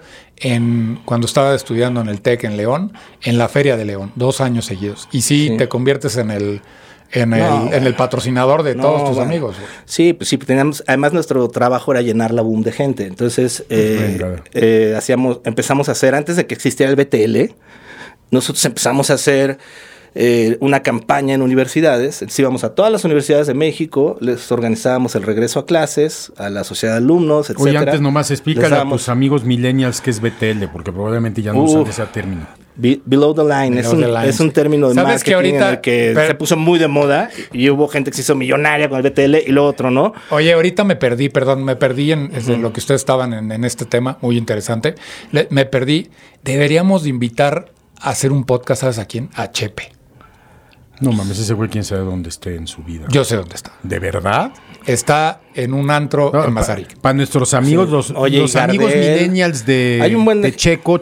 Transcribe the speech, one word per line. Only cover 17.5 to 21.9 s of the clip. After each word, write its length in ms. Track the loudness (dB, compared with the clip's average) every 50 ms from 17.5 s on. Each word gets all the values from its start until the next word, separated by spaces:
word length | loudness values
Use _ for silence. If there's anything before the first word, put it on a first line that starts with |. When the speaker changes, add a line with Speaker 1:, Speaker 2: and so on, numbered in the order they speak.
| -4 _ _ -20 -20 -20 -20 -20 -20 -20 -20 -20 -20 _ _ -2
Speaker 2:
nosotros 320 | -2 0 0 -2 -4 -2 -2
empezamos 440 | -2 -2 -2 -2 0 0 0 0 0
a 60 | 0
hacer, 420 | 0 2 2 2 2 2 0 -2 -6 -12 -20 -20 -20 -20 -20 -20 -20 -20 -10 -4
eh, 420 | 0 2 2 4 4 2 2 0 0
una 220 | 0 0 0 0
campaña 540 | 0 0 -2 -2 -2 -2 -2 0 0 0 0
en 60 | 0 2
universidades. 800 | 2 2 2 2 0 0 2 2 2